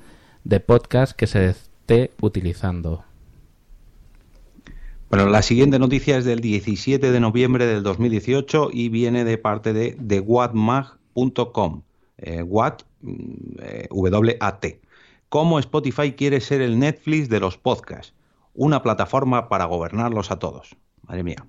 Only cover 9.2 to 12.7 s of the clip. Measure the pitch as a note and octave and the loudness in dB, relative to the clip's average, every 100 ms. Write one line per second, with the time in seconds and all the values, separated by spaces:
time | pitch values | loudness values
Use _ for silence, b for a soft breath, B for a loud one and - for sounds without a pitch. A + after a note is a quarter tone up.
9.2 | A#2 A2+ A2 G#2+ A2 G#2+ A#2+ - A2 G2 | 0 0 -2 -2 -2 -2 -2 -4 -2 -2
10.2 | G#2 A#2+ A#2+ A2 A2 C3+ C3 _ _ A#2+ | 2 2 2 0 2 0 -2 _ _ -4
11.2 | B2+ B2+ A#2+ A2+ F2+ D#2 - _ _ - | -2 -2 -4 -2 -2 -4 -14 _ _ -18
12.2 | E2+ E2+ E2+ G#2 C3+ | -10 -8 -4 -2 -2